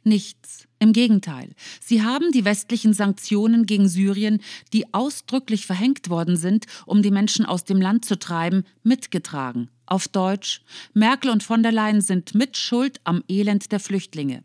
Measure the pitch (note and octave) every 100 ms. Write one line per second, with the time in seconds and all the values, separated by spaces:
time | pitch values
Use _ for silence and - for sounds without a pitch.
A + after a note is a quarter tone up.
0 | A3 G#3 - - - - _ - A3 A3
1 | A#3+ G3+ F3 C3 - - - - - A3+
2 | A3 C#4 E4+ B3+ G3+ G#3 - A#3 A3 G3+
3 | G3+ G3 - G3+ A3+ A#3 G#3+ G#3 G3 F3
4 | G3 G3 G#3+ G#3+ - - - A3 - G3
5 | C#4 - - C4 C4 G#3 - F3+ B3 C#4
6 | F3 E3+ E3+ F3 F3 G#3+ - - - G#3
7 | G3+ G3 G#3+ - G#3+ F3+ - F#3+ F#3 A#3
8 | - G3 - E3+ E3+ F#3+ F3+ _ A3 C4
9 | - F3 - D3 B2+ A#2+ A#2+ _ - F#3
10 | - G3 F#3 G3 - - _ - - G#3
11 | A3 C4 C4+ A3 - A3+ A3+ A3+ G#3+ G#3+
12 | G3 F3+ - G#3 C4+ - - A#3+ C4 -
13 | - F3 - G3 G#3 G3+ - G#3 - G3
14 | - D#3 C#3 B2+